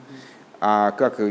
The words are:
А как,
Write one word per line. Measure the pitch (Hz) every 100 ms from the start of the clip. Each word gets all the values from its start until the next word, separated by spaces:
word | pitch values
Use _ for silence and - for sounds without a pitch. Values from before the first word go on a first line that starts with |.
| - - - - - -
А | 104 107 104
как, | 101 127 - 104